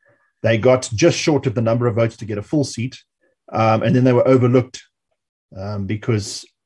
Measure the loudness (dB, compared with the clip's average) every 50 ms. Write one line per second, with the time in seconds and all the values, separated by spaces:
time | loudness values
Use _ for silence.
0 | _ _ _ _ _ _ _ _ -2 0 0 2 4 4 4 2 0 -4 -2 2
1 | 2 2 2 0 0 0 0 0 -2 -4 -4 -2 -2 -2 -2 0 -2 -2 0 0
2 | -2 -2 -4 -8 -12 -10 -10 -10 -8 -4 -4 -4 -4 -4 -6 -8 -8 -8 -10 -14
3 | _ _ _ _ _ _ _ _ _ -6 -2 0 2 2 2 2 2 2 2 2
4 | 2 4 4 4 4 4 4 4 4 2 2 2 0 -2 -8 -20 -20 _ _ _
5 | _ _ _ _ _ _ _ _ _ _ -18 -14 -12 -10 -8 -8 -6 -6 -6 -4
6 | -2 -2 -2 -2 -2 -6 -10 -14 -16 -20 _ _ _